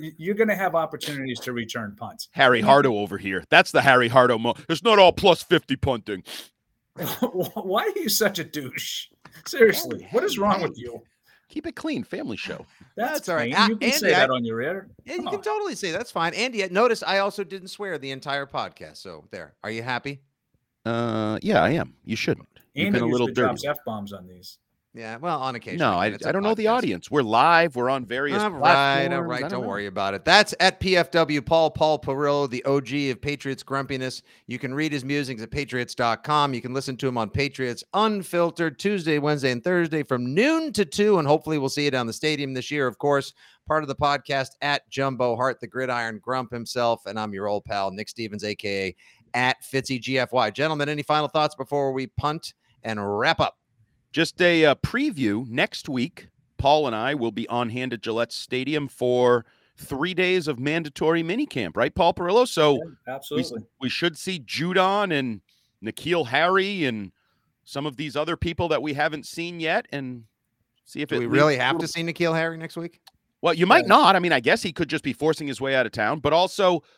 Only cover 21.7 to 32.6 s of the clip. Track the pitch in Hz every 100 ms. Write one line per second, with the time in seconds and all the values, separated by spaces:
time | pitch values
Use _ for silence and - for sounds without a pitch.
21.7 | 156 - _ - 110 - - - _ _
22.7 | 139 190 127 120 123 120 123 120 113 139
23.7 | 147 120 107 101 98 90 90 - - _
24.7 | _ _ 117 110 117 170 151 131 120 110
25.7 | 170 131 87 107 98 - 185 202 220 214
26.7 | 247 165 87 - 143 113 117 156 165 170
27.7 | 123 123 135 110 123 143 208 214 151 151
28.7 | 156 139 139 135 139 131 123 135 127 110
29.7 | 101 101 95 98 98 156 196 202 - 185
30.7 | - 190 180 165 165 151 147 - 165 156
31.7 | - 156 151 143 135 143 143 139 120